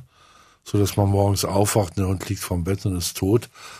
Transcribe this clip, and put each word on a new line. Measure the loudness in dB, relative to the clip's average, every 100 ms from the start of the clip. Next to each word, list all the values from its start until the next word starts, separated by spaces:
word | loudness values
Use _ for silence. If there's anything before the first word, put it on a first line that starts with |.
| -6 _ _ _ _ _
so | -4 0
dass | 0 2
man | 2
morgens | 4 2 2 0
aufwacht, | 2 2 2 0 0
der | 0
Hund | -2 -4
liegt | -6
vorm | -4 -4
Bett | -2 -2 -2
und | -2
ist | -4 -2
tot. | 2 2 0 -12 -20 -18